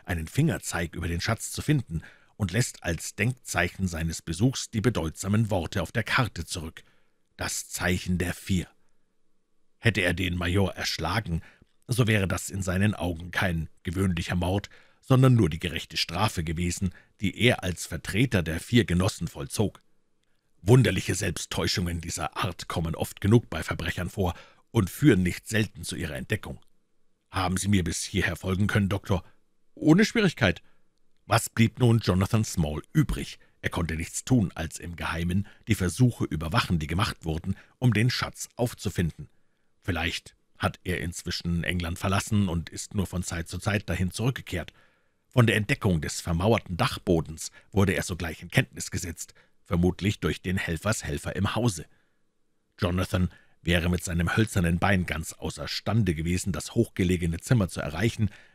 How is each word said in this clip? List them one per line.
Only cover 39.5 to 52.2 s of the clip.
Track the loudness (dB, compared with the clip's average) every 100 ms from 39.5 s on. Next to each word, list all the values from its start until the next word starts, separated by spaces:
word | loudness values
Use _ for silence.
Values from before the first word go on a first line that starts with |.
| _ _ _
Vielleicht | -6 -2 -2 -4 -10 _ _ _
hat | -4 -4
er | -6 -4
inzwischen | -4 -8 -8 -6 -2 -2
England | 0 -2 -4 -4
verlassen | 0 0 0 0 2
und | 0 -6
ist | -10 -6 -4
nur | -4
von | -4
Zeit | -6 -6 -8
zu | -6
Zeit | -2 -2 -2
dahin | -2 -2
zurückgekehrt. | 0 -2 -2 -6 -6 -8 -14 _ _ _ _ _
Von | 4 4
der | 4
Entdeckung | 2 0 2 2
des | 0 -6
vermauerten | -2 0 2 2 0 -2
Dachbodens | 0 0 2 2 2 -8 -12 -14 -4
wurde | 2 4
er | 2
sogleich | -2 -6 -6 -8
in | -2
Kenntnis | -2 -2 -6 -8
gesetzt, | -6 -8 -10 -14 -18 _ _ _
vermutlich | 2 2 2 -2 0
durch | -2 -4
den | -4 -4
Helfershelfer | -2 -4 -2 -4 -4 -6 -6 -2
im | -2 0
Hause. | 0 -2 -8 _ _ _